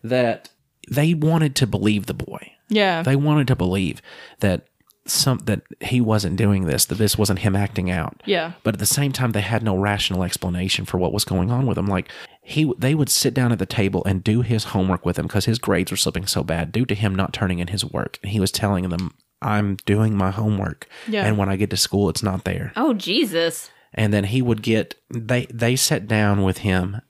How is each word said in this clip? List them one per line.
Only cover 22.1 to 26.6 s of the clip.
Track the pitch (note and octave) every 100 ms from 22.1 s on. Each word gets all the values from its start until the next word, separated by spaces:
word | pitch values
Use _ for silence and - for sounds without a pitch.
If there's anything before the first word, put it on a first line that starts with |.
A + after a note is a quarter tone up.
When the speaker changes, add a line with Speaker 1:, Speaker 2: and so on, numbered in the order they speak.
| -
Speaker 1:
not | G#2 F#2
there." | F#2+ F2+ - -
Speaker 3:
Oh, | D4+
Jesus. | A3 F#3 A3 B3+ E3 E3 D#3+ - _ _
Speaker 1:
And | - G#2+
then | G#2
he | G2 B2+
would | B2 A2
get, | G#2+ A2 - - _
they, | A#2+ A2 B2 A#2
they | A#2+ A#2 B2+
sat | - C3+ G#2+
down | A2 G#2 G2+
with | F#2+
him | F#2